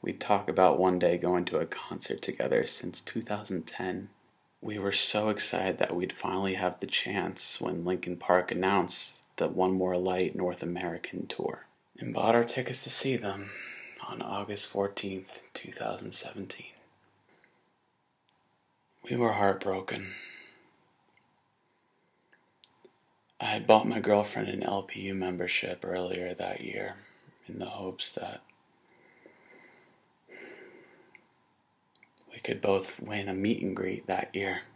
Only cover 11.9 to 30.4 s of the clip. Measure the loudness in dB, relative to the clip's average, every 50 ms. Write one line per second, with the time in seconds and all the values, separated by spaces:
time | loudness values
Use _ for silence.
11.9 | _ -8 -8 -4 -2 2 4 6 6 6 6 4 0 -2 -2 -2 -4 -4 -2 0
12.9 | 0 0 2 2 0 0 -2 -4 -6 -6 -8 -10 -10 -10 -12 -12 -12 -14 -14 -16
13.9 | -16 -14 -12 -12 -10 -8 -8 -6 -6 -6 -6 -4 -2 -2 -2 -2 0 0 0 0
14.9 | 0 -4 -6 -4 -6 -6 -8 -12 -16 -18 -18 -12 _ -12 -12 -12 -10 -6 -6 -4
15.9 | -4 -6 -6 -4 -4 -4 -4 -4 -8 -10 -8 -8 -8 -10 -12 -18 -20 -20 -20 _
16.9 | _ _ _ _ _ _ _ _ _ _ _ _ _ _ _ _ _ _ _ _
17.9 | _ _ _ _ _ _ _ -20 -20 _ _ _ _ _ _ _ _ _ _ _
18.9 | _ _ -6 -4 0 2 4 4 4 4 4 4 4 4 0 0 0 0 -2 -4
19.9 | -6 -6 -6 -8 -10 -12 -14 -16 -16 -18 -20 -20 -20 -20 _ _ _ _ _ _
20.9 | _ _ _ _ _ _ _ _ _ _ _ _ _ _ _ _ _ _ _ _
21.9 | _ _ _ _ _ _ _ _ _ _ _ _ _ _ -20 -20 _ _ _ -20
22.9 | _ _ _ _ _ _ _ _ _ _ -2 -2 0 -2 6 8 8 8 8 4
23.9 | -2 0 4 4 4 4 4 2 -2 -4 -4 -2 -4 -2 -2 -2 -2 -2 -4 -6
24.9 | -10 -8 -6 -4 -4 -2 -2 -2 -2 -2 -2 -2 -2 -2 -2 -2 -6 -6 -6 -4
25.9 | -4 -2 -2 -2 -4 -4 -4 -6 -6 -4 -4 -6 -6 -6 -8 -8 -6 -6 -6 -6
26.9 | -8 -12 -16 -20 -20 -20 _ -20 _ _ _ -14 -10 -8 -8 -8 -8 -8 -8 -8
27.9 | -6 -6 -8 -6 -6 -6 -8 -8 -10 -12 -16 _ _ _ _ _ _ _ _ _
28.9 | _ _ _ -20 -20 _ _ -20 -20 _ -20 -20 -20 -20 -20 -20 -20 -20 -20 _
29.9 | _ _ _ _ _ _ _ _ -18 -18